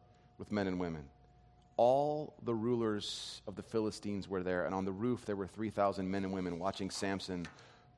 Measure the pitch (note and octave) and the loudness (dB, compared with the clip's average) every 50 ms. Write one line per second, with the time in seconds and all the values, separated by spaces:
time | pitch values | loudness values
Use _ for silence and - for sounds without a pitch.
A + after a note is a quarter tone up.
0 | - - - - - - - - G2 - G#2 G#2 G2 F#2+ F2+ F2+ F#2 E2+ E2 D#2 | -20 -20 -20 -20 -20 -20 -14 -14 -8 -2 0 0 2 2 0 0 -2 -2 -2 -6
1 | D2 C#2+ - - - - - - - - - - - - - - A#2 B2 C3 C#3 | -8 -12 -18 -20 -20 -20 -20 -20 -20 -20 -20 -20 -20 -8 2 4 6 6 6 6
2 | C#3+ D3+ D3+ D3+ D3+ - - - - A#2 A#2 A2 G#2+ A#2+ B2 A#2 A2+ A2 G#2 G#2 | 4 2 0 -2 -4 -6 -10 -8 -2 -2 0 0 2 2 2 2 2 2 0 0
3 | F#2+ - - - - - - - - A2 F#2+ G2+ F#2+ - - A2+ G#2+ G#2+ F#2+ - | -2 -4 -6 -6 -8 -10 -12 -10 -10 -10 -10 -10 -10 -2 0 0 0 0 -2 -4
4 | - G#2 G2+ G2 E2+ E2+ G2 F#2+ F2+ F2+ F#2 F2+ E2+ D2 F#2+ F#2+ F#2+ G2 F#2+ F#2+ | -6 -4 -4 -4 -4 -2 -2 -2 0 2 2 2 2 2 2 0 0 0 -2 0
5 | A2+ B2 B2 A2+ - - G#2 G2 F#2+ E2+ - G2+ A2 G#2+ G2 G#2 G2+ G2 F#2+ G2+ | 0 0 0 0 -2 -4 -2 -2 -2 -4 -4 -4 -4 -2 4 4 4 4 4 2
6 | F#2+ F#2 G2 G2 F#2+ F#2+ F#2+ F#2+ F2+ F2+ F2 E2 F2+ G2 - - G2 F#2 - - | 0 0 0 0 0 0 0 -2 -2 -2 -2 0 -2 -2 -2 -2 -4 -4 -4 -2
7 | G#2 G2 G2 F#2+ - - F#2 F2 E2+ - - - - - - - - - - | -2 0 -2 -2 -2 -4 -4 -4 -6 -8 -10 -16 -20 -20 -20 -20 -20 -20 -20